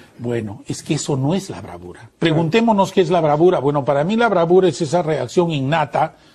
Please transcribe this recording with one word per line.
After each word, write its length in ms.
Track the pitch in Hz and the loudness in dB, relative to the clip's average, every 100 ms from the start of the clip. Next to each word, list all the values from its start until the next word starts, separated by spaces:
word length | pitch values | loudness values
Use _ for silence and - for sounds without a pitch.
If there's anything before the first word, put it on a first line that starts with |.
| - - | -20 -12
Bueno, 440 | 120 117 107 104 - | -6 -6 -6 -12 -12
es 140 | - | -12
que 120 | - | -6
eso 240 | 147 - 135 | -6 -2 -2
no 160 | 139 | -2
es 160 | 190 185 | -4 -6
la 100 | - | -14
bravura. 480 | - 87 90 - - _ | -16 -16 -18 -20 -20 _
Preguntémonos 760 | 165 156 165 226 233 202 185 | 0 0 2 2 2 2 2
qué 100 | - | 2
es 80 | 165 | 2
la 100 | 180 | 2
bravura. 380 | 156 151 175 165 | 2 4 4 4
Bueno, 260 | 135 147 | 0 0
para 200 | 139 139 | 0 0
mí 120 | 160 226 | 0 0
la 140 | 233 | 2
bravura 380 | 185 165 185 185 | 2 4 4 4
es 120 | - | 0
esa 220 | 151 175 | -2 -2
reacción 480 | 156 147 127 180 170 | 0 -4 -2 0 0
innata, 680 | 147 131 160 147 139 160 - _ | 0 0 0 0 -2 -2 -4 _